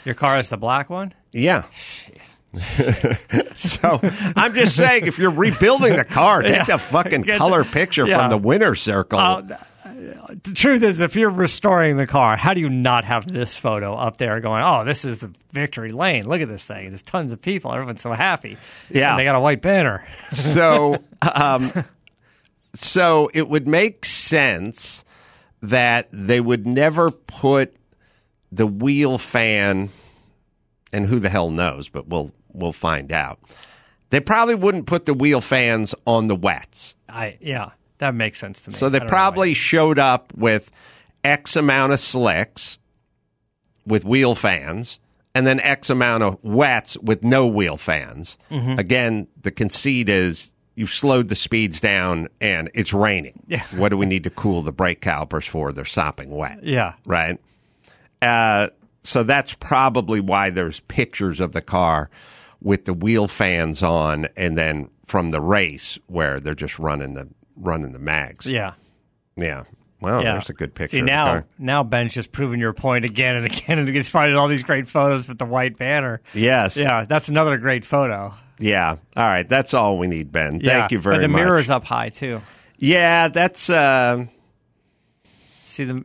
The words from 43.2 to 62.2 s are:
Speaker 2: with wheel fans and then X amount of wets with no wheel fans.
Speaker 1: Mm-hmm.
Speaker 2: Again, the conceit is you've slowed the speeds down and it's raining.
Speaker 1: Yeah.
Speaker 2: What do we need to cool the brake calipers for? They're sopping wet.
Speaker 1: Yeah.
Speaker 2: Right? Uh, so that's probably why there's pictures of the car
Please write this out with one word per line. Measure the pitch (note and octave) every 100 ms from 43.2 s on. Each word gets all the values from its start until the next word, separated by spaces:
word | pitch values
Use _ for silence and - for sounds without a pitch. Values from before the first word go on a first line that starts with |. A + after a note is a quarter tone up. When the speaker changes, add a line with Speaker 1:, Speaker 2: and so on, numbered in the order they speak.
| _ _ _ _ _ _ -
Speaker 2:
with | G#2+ F#2+
wheel | C3 B2+ A2+
fans | G#2+ F2 C#2 F#2 A#2+ - _ _ _ C3
and | C3
then | C3
X | C#3+ C3+ -
amount | B2+ B2 A2+
of | G#2 F#2+
wets | A2+ A2 C#3+ A#2+ - -
with | A2 A2
no | A#2 C3 B2
wheel | G#2 F2+ D2
fans. | - D#2 B1 A#1+ F2 - -
Speaker 1:
Mm-hmm. | D3+ B2 B2+
Speaker 2:
Again, | F#2 B2 A#2+ G#2+ - _
the | G2
conceit | - G#2 - C#3 B2+ G#2+
is | G2 F#2 E2 - _ _ -
you've | G#2+
slowed | - C#3+ B2+ G#2+
the | G2+
speeds | - A2+ G#2+ D#2
down | A2 G2 F2+ E2 D#2+ -
and | G#2+ F2 D#2+
it's | - G2
raining. | G2+ G#2 F#2+ C#2+ - -
Speaker 1:
Yeah. | D3+ - F#2
Speaker 2:
What | G2+
do | G2
we | G2
need | F#2+
to | E2
cool | - G#2+ F2
the | D#2
brake | C#2 F#2 E2+
calipers | G2 D2+ D2+ D#2 -
for? | D#2+ C#2+
They're | C#2+ C2+
sopping | - D2+ - C#2
wet. | D2 C#2+ -
Speaker 1:
Yeah. | D#3+ B2+ F#2+ - -
Speaker 2:
Right? | E2+ D#2+ F2+ _ _ _ _ _ _ _ -
Uh, | B2 A#2 A2+ G#2 G#2 _ _ _
so | - C3
that's | A2+ C#3 C3+
probably | - - C3 C3 A#2+ G#2 A2
why | F#2+ G2 G2
there's | F2+ E2+ D#2
pictures | - - A#2+ - G2 D#2+
of | F2+
the | E2+
car | - F#2 E2+ D#2 D2 _